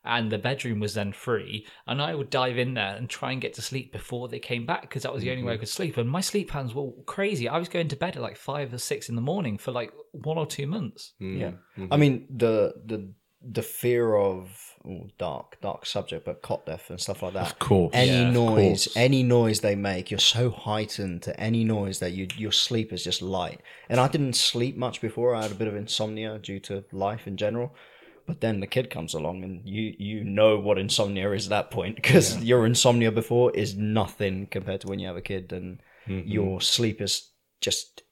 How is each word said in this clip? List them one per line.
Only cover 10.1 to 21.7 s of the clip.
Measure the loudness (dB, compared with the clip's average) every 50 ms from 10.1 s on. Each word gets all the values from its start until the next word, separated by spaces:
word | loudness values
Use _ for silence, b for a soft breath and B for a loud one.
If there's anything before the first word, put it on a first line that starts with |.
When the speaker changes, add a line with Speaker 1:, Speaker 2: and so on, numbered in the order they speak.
Speaker 1:
one | -16 -8 -6 -2 -2 -2
or | -2
two | -4 -4 -6 -4
months. | -4 -4 -4 -4 -6 -8 -12 -18 -20 _ _
Speaker 2:
Mm, | -8 -6 -4 -4
Speaker 3:
Yeah. | -4 -6 -6 -10 _ _ _
Speaker 2:
mm-hmm. | -10 -4 2
Speaker 3:
I | 6 6
mean, | 6 6 4 2 -4 -10 0
the, | 2 4 4 6 4 4 2 0 -6 -8
the, | -8 -6 -6 -6 -10 -16 _ _ _ _ _
the | -16 -6 -6 -4
fear | -4 -4 -8 -2 0 2 4 4 4 4 4
of, | 4 4 4 0 -2 -8 -14 -18 -20 -20 -20 -20 _ _ -12
oh, | -10 -10 -12 -14 _ -6
dark, | -6 -4 -4 -6 -10 _ -16 _
dark | -6 -6 -6 -6 -8
subject, | -6 -6 -4 -6 -6 -10 -8 -8
but | -8 -10 -8
cot | -6 -6 -6 -6 -4
death | -10 -10 -10 -10 -14
and | -10 -8
stuff | -6 -6 -6 -6
like | -6 -6 -4
that. | -4 -6 -6
Speaker 2:
Of | -6 -6
course. | 2 4 6 6 6 4
Speaker 3:
Any | 4 4 6 6
Speaker 1:
Yeah. | 6 4 4 6
Speaker 2:
Of | 4
Speaker 3:
noise, | 4 4 6 6 6 6 6 6 4 0
Speaker 2:
course. | 0 2
Speaker 3:
any | 4 6 6 6 6 6
noise | 6 6 6 6 6 2 2
they | 2 2 0
make, | 2 0 -2 -2 -2 -4 -4
you're | 0 4
so | 4 4 4 4 2 2
heightened | 0 -2 -4 -2 -2 -2 -2 -4 -4 -6 -4 -4 -6 -6 -6
to | -8 -6 -2
any | 0 2 2 4 4
noise | 4